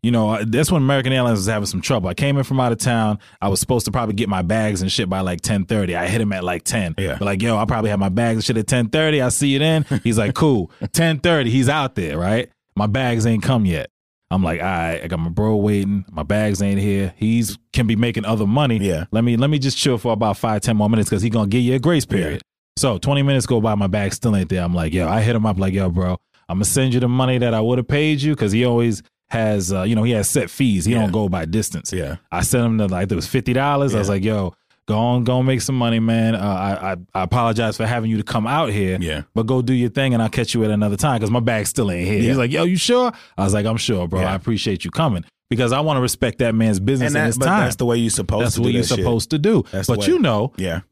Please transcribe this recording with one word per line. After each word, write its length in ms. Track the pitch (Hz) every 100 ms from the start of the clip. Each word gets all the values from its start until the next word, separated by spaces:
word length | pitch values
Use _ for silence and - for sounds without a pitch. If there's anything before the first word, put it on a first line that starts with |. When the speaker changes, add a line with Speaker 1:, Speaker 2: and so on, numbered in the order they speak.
Speaker 1:
You 120 | 113
know, 160 | 120 107
I, 160 | 110
that's 260 | 110 117 151
when 100 | 170
American 320 | 135 139 131
Airlines 280 | 131 123 110
was 60 | 95
having 180 | 107 101
some 140 | 95
trouble. 280 | - 123 90
I 60 |
came 220 | 87 143 139
in 60 |
from 160 | 131 135
out 100 | 123
of 80 | 117
town. 400 | - 117 110 104 - -
I 60 | 101
was 100 | 95
supposed 260 | - 123 110
to 40 |
probably 240 | 113 113
get 140 | 101 110
my 140 | 95
bags 380 | 87 110 107 98
and 100 | 95
shit 160 | - 98
by, 120 | 95
like, 200 | 92 87
ten 240 | - 107
thirty. 320 | 92 107 92 85
I 100 | -
hit 140 | 107
him 120 | 107
at, 120 | 95
like, 180 | 90 87
ten. 320 | - 117 90 80
Speaker 2:
Yeah. 200 | 98 64
Speaker 1:
But 60 |
like, 180 | 101 98
"Yo, 140 | 117 110
I'll 100 | 107
probably 240 | 120 107
have 80 | 101
my 100 | 98
bags 280 | 92 117 113
and 80 |
shit 120 | 104 113
at 100 | 104
ten 220 | 127 113
thirty. 300 | 156 156 151
I'll 120 | 127
see 160 | - 147
you 100 | 135
then." 260 | 156 160 147
Speaker 2:
<laughs> 100 | 135
Speaker 1:
He's 120 | 120 113
like, 180 | 104
"Cool." 360 | - 160 123 85 - -
Ten 260 | - 165 156
thirty, 320 | 175 165 120
he's 180 | 127 127
out 280 | 151 135 -
there, 200 | 82 73
right? 320 | 87 110 - _ _ -
My 100 | 104
bags 400 | 104 127 117 113
ain't 160 | 113
come 240 | 98 127 101
yet. 240 | 80 - _ _ _ _
I'm 140 | 95
like, 160 | 185 85
"All 60 | 90
right, 340 | 90 82 82
I 60 | 87
got 100 | 85
my 120 | 82
bro 260 | 87 107 107
waiting. 480 | 104 101 98 101 95
My 100 | -
bags 400 | 78 104 107 98
ain't 160 | 101 98
here. 320 | 101 98 98 -
He's 420 | 110 117 110 104 _
can 160 | - 113
be 80 | 110
making 280 | 120 113
other 220 | 104 113 101
money. 320 | 123 147 113
Speaker 2:
Yeah. 280 | 98 80 -
Speaker 1:
Let 140 | 110
me, 120 | 120 117
let 140 | 139
me 80 | 151
just 180 | 135 -
chill 220 | 147 120
for 140 | 120
about 240 | 110 110 98
five, 240 | 117 107
ten 160 | 110 110
more 120 | 104
minutes 220 | 113 98
'cause 120 | 104
he 60 | 113
gonna 180 | 113 104
give 140 | 117
you 120 | 123
a 60 | 131
grace 260 | 139 170 -
Speaker 2:
Yeah. 80 | 98
Speaker 1:
period." 260 | 78 - - _ _ -
So 220 | 139 98
twenty 240 | - 139
minutes 220 | 139 135 117
go 140 | 120
by, 140 | 110
my 140 | 104 98
bag 260 | 104 101
still 220 | - 120 101
ain't 120 | 87
there. 140 | 92
I'm 120 | 87
like, 180 | 87 80
"Yo," 140 | 90 82
I 140 | 107
hit 120 | 110
him 100 | 117
up 140 | 107 95
like, 160 | 95
"Yo, 160 | 95 95
bro, 280 | 87 90 90 _ _ _
I'ma 140 | 92
send 320 | 101 139 131
you 60 | 123
the 80 | 120
money 300 | 127 127 127
that 140 | 120
I 80 | 113
would've 280 | 110 123 120
paid 340 | 143 151 151
you," 140 | 147 151
'cause 160 | 104
he 120 | 107
always 380 | 123 120 117 104 - _ _
has, 400 | 117 110 104 87
uh, 80 | 95
you 120 | 95
know, 100 | 113
he 80 | 113
has 140 | 117 98
set 220 | 147 123
fees. 380 | - 131 101 82
He 60 |
Speaker 2:
Yeah. 80 | 120
Speaker 1:
don't 120 | 107
go 160 | 98 104
by 160 | 90
distance. 480 | 80 101 104 85 -
Speaker 2:
Yeah. 240 | 95 71 85 _
Speaker 1:
I 80 | 87
sent 240 | 92 127
him 120 | 117 110
the, 100 | 104
like, 240 | 90 95
it 20 |
was 120 | 98 -
fifty 260 | 135 120
dollars. 420 | 123 139 143 139
I 40 | 110
was 100 | 98
Speaker 2:
Yeah. 40 |
Speaker 1:
like, 100 | 98
"Yo, 300 | 101 107 95 - _ _ -
go 100 | 107
on, 260 | 117 123
go 120 | 120 127
and 100 | 131
make 140 | 131
some 160 | 110 131
money, 240 | 117 113
man. 340 | 113 113 113
Uh, 40 | 113
I, 540 | 101 92 98 98 95
I, 40 | 92 90
I 80 | 95
apologize 520 | 90 127 117 110 113 104
for 80 |
having 260 | 110 120 113
you 60 | 110
to 60 |
come 240 | 104 120 107
out 240 | 151 151
here, 260 | 104 95 92
Speaker 2:
Yeah. 260 | 85 76 73
Speaker 1:
but 80 | -
go 180 | 110 131
do 140 | 123
your 160 | 127 120
thing, 240 | - 135
and 80 | 120
I'll 80 | 110
catch 240 | - 117
you 100 | 120
at 60 | 110
another 260 | 104 104 101
time 240 | 151 120
'cause 100 | 104
my 100 | 120
bag's 280 | 117 113 101
still 220 | - 107
ain't 180 | 87 90
here." 120 | 104
Speaker 2:
Yeah. 80 | 117
Speaker 1:
He's 80 | 131
like, 120 | 120
"Yo, 120 | 151
you 140 | 170 180
sure?" 340 | - 247 247 - - -
I 80 |
was 80 | 98
like, 140 | 104 104
"I'm 100 | 113
sure, 320 | - 104 87
bro. 120 | 92
Speaker 2:
Yeah. 100 | 92
Speaker 1:
I 20 |
appreciate 520 | 95 104 107 - 95 90
you 40 |
coming." 360 | 113 160 92 - _ _
Because 220 | 117 123
I 80 | 131
wanna 200 | 151 139
respect 380 | 127 - 127 -
that 160 | 120
man's 260 | 110 113 98
business 280 | 101 135 123
Speaker 2:
And 80 | 147
Speaker 1:
and 60 |
Speaker 2:
that, 20 | -
Speaker 1:
his 100 | 117
Speaker 2:
but 60 |
Speaker 1:
time. 160 | 135 202
Speaker 2:
that's 120 | 131 113
the 80 |
way 140 | 120 120
you 100 | 117
supposed 360 | - 98 104 117
Speaker 1:
That's 80 |
Speaker 2:
to 60 | 113
Speaker 1:
what 40 | 120
Speaker 2:
do 40 |
Speaker 1:
you 80 | 120
Speaker 2:
that 80 | 117
shit. 80 | 120
Speaker 1:
supposed 320 | 95 117 -
to 60 | 156
do. 240 | 170 214 -
Speaker 2:
That's 160 | 98 95
the 40 |
Speaker 1:
But 80 | 113
Speaker 2:
way. 60 | 104
Speaker 1:
you 120 | 349
know, 320 | 196 107 120 -
Speaker 2:
Yeah. 240 | 95 82 -